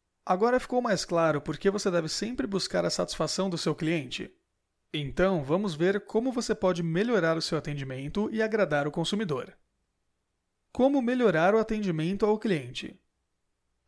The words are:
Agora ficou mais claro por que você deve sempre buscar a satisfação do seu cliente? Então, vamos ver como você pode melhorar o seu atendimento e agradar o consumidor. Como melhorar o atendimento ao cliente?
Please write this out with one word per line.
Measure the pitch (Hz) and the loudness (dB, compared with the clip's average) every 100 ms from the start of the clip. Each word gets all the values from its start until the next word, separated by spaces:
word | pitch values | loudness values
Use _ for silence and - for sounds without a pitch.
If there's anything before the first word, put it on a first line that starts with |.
| _ _ | _ _
Agora | - 185 226 254 | -2 2 2 2
ficou | - 247 | 0 -2
mais | 240 190 | 0 -2
claro | - 170 165 147 | 0 2 2 0
por | 143 151 | -4 -2
que | 196 | 0
você | 202 196 | 0 0
deve | 175 160 | 0 -2
sempre | - 208 254 233 | -4 -6 -4 -4
buscar | 196 - 180 | -4 -2 -2
a | 170 | 0
satisfação | - 175 - 160 - 190 | -2 -4 -2 -4 -2 -2
do | 170 | -2
seu | - | -2
cliente? | 147 156 170 127 - - - _ _ _ _ _ | -2 -2 -2 -4 -8 -10 -14 _ _ _ _ _
Então, | 156 143 123 185 180 | -6 -4 2 2 2
vamos | 135 170 208 | 2 0 0
ver | 151 175 196 | 0 2 2
como | - 214 254 | 0 0 0
você | 240 226 | -2 -2
pode | 214 190 175 | 0 2 2
melhorar | 165 165 226 226 165 165 | 0 0 2 2 2 0
o | |
seu | - 160 | 0 -2
atendimento | 143 147 131 131 139 202 214 | -2 -6 -6 -8 -6 -2 -2
e | 214 | 0
agradar | 220 214 180 147 147 | 0 2 2 2 0
o | |
consumidor. | 147 160 208 214 135 - - _ _ _ _ _ _ _ _ _ _ _ | -2 -2 -2 -2 -4 -6 -14 _ _ _ _ _ _ _ _ _ _ _
Como | - 254 285 | 2 4 4
melhorar | 240 254 233 165 175 | 2 2 4 4 4
o | 220 | 4
atendimento | 220 214 202 160 160 202 208 | 2 0 -2 0 -2 0 2
ao | 214 | 2
cliente? | 226 165 123 127 - - _ _ _ _ _ _ _ _ | 0 -2 -2 -10 -12 -14 _ _ _ _ _ _ _ _